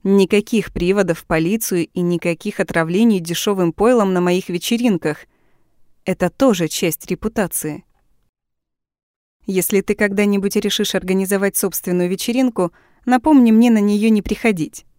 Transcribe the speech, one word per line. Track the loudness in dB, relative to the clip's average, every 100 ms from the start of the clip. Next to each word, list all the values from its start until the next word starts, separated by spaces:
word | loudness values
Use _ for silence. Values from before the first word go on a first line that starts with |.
Никаких | 4 2 4 2 0 -4 -4
приводов | -4 -2 0 0 -2
в | -2
полицию | -2 0 -2 -2 -4 -4
и | -2
никаких | -2 0 -4 -6 -8 -6
отравлений | -4 -2 0 2 2 2
дешевым | -2 -6 -4 0 -2
пойлом | 2 2 4 2
на | 0
моих | 0 0 -2
вечеринках. | -8 -2 0 0 0 -2 -6 -14 _ _ _ _ _ _ _
Это | -8 -2 -4
тоже | _ 2 2 -2
часть | -2 -4 -4 -8
репутации. | -6 -4 -4 -4 -4 -8 -10 _ _ _ _ _ _ _ _ _ _ _ _ _ _ _ _ -4
"Если | -4 0 -2
ты | 0 -2
когда-нибудь | 0 0 0 0 0 -2
решишь | -2 -4 -4
организовать | -4 -2 -2 0 -2 -2 -2
собственную | -4 -6 -4 -2 -2
вечеринку, | -4 -4 0 0 0 -4 _ _ _ -2
напомни | 0 4 6 6
мне | 6 6
на | 4
нее | 2 2 2
не | 2
приходить". | 0 -2 -2 -2 -6 -8 _